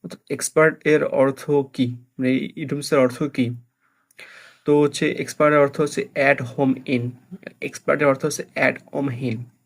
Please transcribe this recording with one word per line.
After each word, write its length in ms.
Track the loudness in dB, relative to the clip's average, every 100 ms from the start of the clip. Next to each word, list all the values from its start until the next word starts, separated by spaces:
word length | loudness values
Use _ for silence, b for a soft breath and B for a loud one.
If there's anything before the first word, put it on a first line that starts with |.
অর্থাৎ 160 | -14 -16 _
এক্সপার্ট 560 | -8 -2 2 2 2 0
এর 180 | 2
অর্থ 460 | 2 2 0 0 0
কী, 460 | 0 0 -2 -4 -4 _ -4
মানে 120 | -2
এই 220 | -2 -4 -8
idioms 380 | -8 -6 0
এর 40 | 2
অর্থ 240 | 2 0
কী? 280 | -6 -2 -2 -4 _ _ B B B B B B B B
তো 180 | 2 4
হচ্ছে 280 | 4 0 -4
এক্সপার্ট 440 | -4 -8 2 4
এর 60 | 6
অর্থ 200 | 2 2
হচ্ছে 280 | -2 -2 -6
at 280 | 0 2 2
home 380 | -2 0 0 0 -2
in, 220 | -2 -2 -10 _ -20 -20 _
এক্সপার্ট 420 | -12 -8 -2 2
এর 60 | 2
অর্থ 160 | 2
হচ্ছে 200 | -2 -6 -8 -2
at 180 | -2
home 380 | -2 _ -6 -4 -4
in। 180 | -6 -6 -10 _